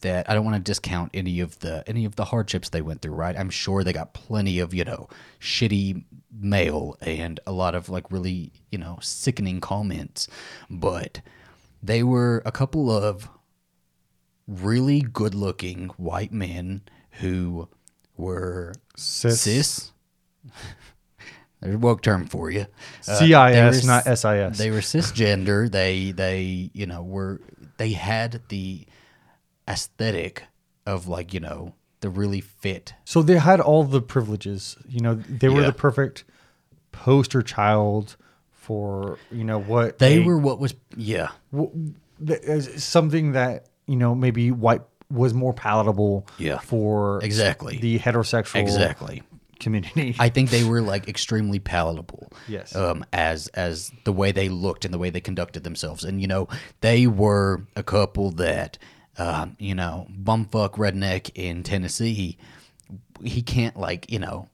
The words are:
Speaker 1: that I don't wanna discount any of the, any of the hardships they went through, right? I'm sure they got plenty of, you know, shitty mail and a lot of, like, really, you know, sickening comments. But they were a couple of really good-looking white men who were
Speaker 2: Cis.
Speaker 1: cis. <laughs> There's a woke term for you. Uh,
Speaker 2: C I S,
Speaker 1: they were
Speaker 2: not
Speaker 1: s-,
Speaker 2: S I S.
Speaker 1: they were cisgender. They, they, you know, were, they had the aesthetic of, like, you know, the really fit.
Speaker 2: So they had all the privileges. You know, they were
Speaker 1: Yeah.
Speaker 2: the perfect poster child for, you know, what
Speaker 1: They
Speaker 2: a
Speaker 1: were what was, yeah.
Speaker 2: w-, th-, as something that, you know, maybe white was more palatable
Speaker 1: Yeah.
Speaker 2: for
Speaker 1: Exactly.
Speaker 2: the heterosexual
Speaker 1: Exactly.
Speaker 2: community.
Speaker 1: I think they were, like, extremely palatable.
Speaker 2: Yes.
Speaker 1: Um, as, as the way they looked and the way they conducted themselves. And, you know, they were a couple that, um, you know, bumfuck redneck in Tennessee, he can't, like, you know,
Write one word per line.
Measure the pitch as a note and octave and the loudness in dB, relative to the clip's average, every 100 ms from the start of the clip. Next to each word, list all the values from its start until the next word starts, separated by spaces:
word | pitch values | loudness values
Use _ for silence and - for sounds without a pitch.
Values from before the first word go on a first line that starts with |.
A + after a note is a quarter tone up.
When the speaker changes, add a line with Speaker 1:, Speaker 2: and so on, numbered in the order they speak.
Speaker 1:
that | F#2 F2+ - | -4 -2 0
I | |
don't | G#2+ G#2+ | 0 0
wanna | G#2+ | -2
discount | F2+ G2 - F2 E2+ | -2 -4 -4 -4 -4
any | F#2+ F#2 F2 | -4 -4 -2
of | E2+ - | -4 -6
the, | E2+ D#2+ - | -10 -8 -6
any | A2+ A2 | -4 -4
of | G#2 | -4
the | G#2 | -4
hardships | A#2+ G#2 F#2 - | -2 -2 -4 -4
they | E2 | -6
went | D#2 D#2 | -6 -8
through, | D#2 | -8
right? | D#2 E2+ F2+ | -6 -6 -4
I'm | F#2 | -6
sure | - - G2 | -6 -2 0
they | F#2 | 0
got | E2 D#2+ | -2 -6
plenty | - - G#2+ G2 F2+ | -14 -6 -2 0 0
of, | F2 | -2
you | F2+ F2 | -2 -4
know, | - - - - _ | -6 -12 -20 -20 _
shitty | - - A2+ G2+ G2 F#2 - - - A2+ | -6 0 2 2 0 -4 -10 -20 -20 -8
mail | G2+ G2+ E2+ D2+ D2 - | 0 2 2 -2 -6 -8
and | E2 D#2+ E2+ E2 - | -8 -6 -6 -10 -8
a | |
lot | F#2 F#2 F2 | -2 -2 -2
of, | F2 | -4
like, | F2+ - | -8 -6
really, | F#2 F2+ F2+ D#2 - _ | -6 -4 -6 -8 -16 _
you | G2+ | -12
know, | F2 F2 | -10 -12
sickening | - - - - F#2+ F2+ | -10 -6 -2 -2 -2 -4
comments. | - G2+ G#2 D#2+ D2+ - - - - - - | -4 -4 -4 -6 -8 -10 -10 -10 -20 -20 -14
But | F2+ F#2 E2+ - - - - - _ _ _ | -4 -4 -2 -8 -14 -20 -20 -20 _ _ _
they | G2 A2+ | -2 2
were | A#2+ B2 A#2+ A#2 A2 | 4 4 4 2 -2
a | |
couple | - C3+ D#3+ C3 | -2 -2 0 2
of | G#2+ G#2 G2 G#2+ - _ _ _ _ _ _ _ _ _ _ - | 2 0 -4 -10 -20 _ _ _ _ _ _ _ _ _ _ -14
really | F#2+ F#2+ A#2 C3 C#3+ | -6 0 2 2 2
good-looking | B2+ - G#2+ G2 G2+ - F2+ F2+ F2+ - | 0 -2 -2 -2 -4 -4 -8 -10 -12 -8
white | E2+ F2 G#2 | -6 -6 -6
men | A2 F#2 F2 F2+ G2 - _ _ - | -6 -6 -6 -8 -8 -12 _ _ -8
who | F#2+ F#2 F2+ E2+ E2 _ _ _ _ - | -4 -2 -4 -6 -10 _ _ _ _ -10
were | F#2 F2+ F2+ F2 E2+ F2 _ - | -8 -6 -6 -8 -10 -14 _ -12
Speaker 2:
Cis. | - - B2 A2+ | -10 -2 0 2
Speaker 1:
cis. | G#2+ A#2+ D3 - - _ _ _ _ _ C3+ | 2 2 0 -2 -10 _ _ _ _ _ -20
<laughs> | - - - - _ _ _ - - _ - | -20 -18 -20 -20 _ _ _ -20 -20 _ -12
There's | F2 | -6
a | G#2 | 0
woke | A#2+ A2 | 2 2
term | - F#2+ E2+ | 2 0 0
for | - D#2+ | -6 -4
you. | G2 G2 - - - - | -4 -6 -12 -20 -14 0
Uh, | G#2 | 6
Speaker 2:
C | D#3+ | 10
I | D#3 B2+ | 12 10
S, | A#2+ A#2+ C3 | 10 8 8
Speaker 1:
they | |
were | B2+ | 6
Speaker 2:
not | B2 C3 | 6 4
Speaker 1:
s-, | A#2+ | 2
Speaker 2:
S | G#2+ | 2
I | G#2 | 2
S. | F#2+ G#2 | 0 0
Speaker 1:
they | A2 | 0
were | G#2+ | 0
cisgender. | - D#3 - - G#2+ G2 F#2+ G2+ A#2 | 0 0 0 2 2 2 2 2 2
They, | G2 F#2+ F#2+ F#2+ | 2 2 0 -2
they, | F2+ F#2 F#2+ F#2 F#2 F#2 | -2 -2 -2 -2 -4 -6
you | - F#2+ | -8 -10
know, | F2 | -8
were, | F2 F#2+ F#2+ G2 - - - - | -8 -6 -6 -8 -14 -20 -16 -6
they | A2+ | -4
had | G2 F#2+ A2+ A#2 A#2 - | -2 -2 -2 -2 -6 -10
the | G2+ F#2+ F#2 - _ _ _ _ _ _ _ - | -8 -8 -10 -14 _ _ _ _ _ _ _ -8
aesthetic | G2+ - - A2 F#2+ E2+ - - _ _ _ - | -8 -8 -4 -2 -2 -4 -10 -20 _ _ _ -6
of, | F#2+ F2+ | -6 -4
like, | E2+ F2 | -8 -6
you | F#2 | -8
know, | D#2 D2+ - - _ _ | -8 -10 -14 -18 _ _
the | G2+ | -6
really | F#2 G2+ G2 | -2 -2 -2
fit. | - _ G2 F#2 - - - | -6 _ -6 -6 -10 -20 0
Speaker 2:
So | E3 | 4
they | D#3 F3+ | 6 6
had | D3+ F#3+ | 8 6
all | D3 D#3 | 6 4
the | C#3+ C3+ | 4 2
privileges. | A#2+ C3+ G#2+ G#2 G2 G2+ - - - | 0 -2 -2 -4 -6 -8 -10 -14 -8
You | A#2+ | -2
know, | A#2 A2+ | 0 0
they | G#2 A#2+ C3 | -4 0 4
were | C#3 | 4
Speaker 1:
Yeah. | D3 | 4
Speaker 2:
the | |
perfect | - D3 B2 C3+ - - _ _ _ _ _ _ | 2 0 2 -2 -6 -20 _ _ _ _ _ _
poster | - - C3+ A2+ C3 | -4 4 4 4 0
child | G#2+ - G#2 G#2+ G#2 G#2+ G#2 - _ _ _ | -2 0 2 4 2 0 -4 -12 _ _ _
for, | _ - G#2+ G#2 G2 G2 D#2 - | _ -10 -8 -6 -6 -8 -10 -12
you | A#2 | -8
know, | A2+ A2 | -4 -4
what | G2+ A#2 A#2 - | 0 2 2 4
Speaker 1:
They | C3 D#3+ | 6 6
Speaker 2:
a | |
Speaker 1:
were | E3+ E3 | 6 4
what | C#3+ A2+ | 2 0
was, | C3+ - _ - | -4 -4 _ -10
yeah. | G#2+ G2 - - _ | -4 -2 -4 -8 _
Speaker 2:
w-, | C#3 D#3 D#3+ D#3 D3 _ - D#3 | -4 -4 -4 -8 -10 _ -8 -4
th-, | D#3+ | -4
as | - D3+ C3+ D3 | -2 -2 -2 -8
something | - E3+ D#3 D#3+ D3+ | 0 4 4 2 2
that, | C3 B2+ A#2 - _ - | 2 0 -2 -10 _ -4
you | C3 | 2
know, | A#2+ | 2
maybe | B2 B2+ A#2 A#2+ | 2 2 2 2
white | B2 A2+ A#2 - _ - | 4 4 2 0 _ -6
was | B2+ B2+ | 0 2
more | A#2+ B2+ | 2 0
palatable | A#2+ A2 G#2+ G#2 G2+ G#2 G2+ G2+ - | -2 0 2 2 2 2 0 -4 -6
Speaker 1:
Yeah. | D#2 C#2 | -4 -4
Speaker 2:
for | - A#2 G#2+ G#2 G2+ G2 | -2 -2 0 0 0 -2
Speaker 1:
Exactly. | G#2+ G#2+ G2+ - - A#2 | -2 2 2 0 -6 -4
Speaker 2:
the | A#2 A#2 | 0 0
heterosexual | - A#2 G#2+ A#2 G2+ G2+ | 2 0 2 0 0 0
Speaker 1:
Exactly. | G2+ G2+ E2+ - - - - - _ - | 2 2 2 0 -10 -14 -16 -20 _ -8
Speaker 2:
community. | A#2 A2 F2+ D#3+ C3+ A#2 | -2 -2 -2 -2 -2 2
Speaker 1:
I | A#2+ | 2
think | B2+ C3 | 4 4
they | A#2+ | 4
were, | A2+ A#2 | 4 2
like, | G#2+ G2 F#2+ | 0 -2 -4
extremely | - - A2 G#2 G2+ | -6 -2 0 0 -2
palatable. | - F2 E2 E2 - - - - - | -2 0 0 -2 -8 -16 -18 -20 -12
Speaker 2:
Yes. | G#2 - F#2+ | -12 -8 -2
Speaker 1:
Um, | F2+ D#2+ - | -2 -2 -4
as, | F2 D#2+ D#2+ D#2 | 0 0 0 -6
as | - F2 E2 - - | -4 -4 -4 -10 -8
the | - | -2
way | F#2+ G2 | 2 2
they | F#2+ G2 | 2 0
looked | F2+ F#2 E2 F#2 | 0 -2 -4 -6
and | |
the | F2 | -4
way | F2+ | -4
they | F2 | -4
conducted | - F2+ F2 E2 | -6 -6 -6 -8
themselves. | E2+ E2 D#2 D2+ | -10 -8 -10 -8
And, | F2 G2 | -6 -4
you | G2 | -2
know, | F#2+ F#2+ C3+ - - | -2 -4 -8 -16 -2
they | A2+ A#2+ B2 | 4 6 6
were | G2 G#2+ G2+ G2 F2+ G2 - | 6 4 4 2 0 -4 -10
a | |
couple | - G2+ G2 - G2 | 0 2 2 0 -2
that, | E2 E2+ E2 F2 - - - _ - | 0 -2 0 -4 -10 -20 -20 _ -6
um, | E2+ D#2+ D#2 - | -4 -4 -6 -8
you | G2 | -6
know, | F#2 F2 D#2+ F2 | -4 -4 -6 -12
bumfuck | F#2+ F#2+ A2+ G#2 A2+ G2 | -8 0 0 0 0 -2
redneck | G2+ G#2 F#2+ G2 F#2 - | 0 0 0 0 -2 -4
in | - F2+ F2 | -8 -8 -6
Tennessee, | F2 G2+ F2+ - A#2 G#2+ F2+ - - - - _ - F#2+ - - | -4 -4 -2 -2 -2 -2 -4 -8 -18 -20 -20 _ -20 -20 -20 -14
he | A#2 B2 | -8 -6
can't, | A#2 B2 A#2 - | -2 -2 -2 -4
like, | F2+ F2+ - | -6 -6 -6
you | A2 | -6
know, | F2+ - - | -6 -10 -12